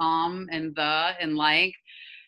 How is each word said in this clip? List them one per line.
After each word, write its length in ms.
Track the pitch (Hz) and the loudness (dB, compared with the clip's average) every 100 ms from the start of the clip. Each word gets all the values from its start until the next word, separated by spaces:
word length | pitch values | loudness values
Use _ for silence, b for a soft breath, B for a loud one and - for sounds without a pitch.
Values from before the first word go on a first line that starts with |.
um, 480 | 160 165 170 185 190 | 0 2 0 -2 -6
and 240 | 160 160 | -6 -4
the, 360 | 151 151 156 170 180 | -2 0 2 0 -2
and, 160 | 160 151 | -2 2
like, 380 | 151 156 185 - - B B B | 4 4 2 -2 -20 B B B